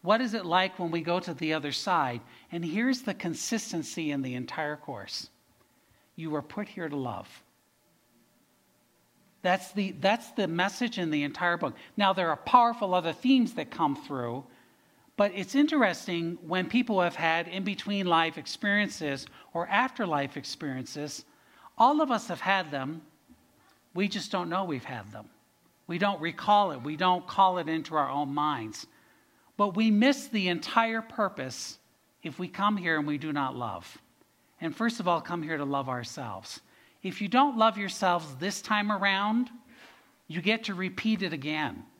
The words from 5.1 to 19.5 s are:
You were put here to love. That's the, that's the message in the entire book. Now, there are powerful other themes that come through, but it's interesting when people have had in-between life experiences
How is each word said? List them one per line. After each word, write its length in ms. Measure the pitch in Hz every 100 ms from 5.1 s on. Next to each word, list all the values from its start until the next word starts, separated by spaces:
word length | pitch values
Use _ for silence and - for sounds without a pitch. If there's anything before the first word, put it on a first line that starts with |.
| - - _ _ _ _ _ _ _ _ -
You 140 | 160
were 120 | 151
put 260 | 139 - 202
here 200 | - 160
to 80 | 143
love. 320 | 127 95 92 - _ _ _ _ _ _ _ _ _ _ _ _ _ _ _ _ _ _ _ _
That's 320 | 180 185 -
the, 200 | 208 190
that's 380 | 143 190 233 -
the 140 | - 185
message 520 | 165 190 196 240 -
in 120 | 165
the 140 | 151
entire 320 | 143 - 175 175
book. 180 | 151 - - -
Now, 160 | 196
there 160 | 190 170
are 80 | 151
powerful 580 | - 254 233 233 196
other 180 | 180 170
themes 420 | - 254 269 220
that 180 | - -
come 240 | - 151 139
through, 480 | - 139 120 123 139 - _ _ _ _ _ -
but 160 | 202
it's 220 | 190 185 269
interesting 800 | 294 311 214 170 - 170 165 175 156
when 220 | 185 185
people 320 | 247 240 196
have 160 | 175 170
had 320 | 165 165 175
in-between 580 | 185 190 190 - 202 185
life 320 | 165 165 160
experiences 880 | - - 208 208 208 - 156 135 - - -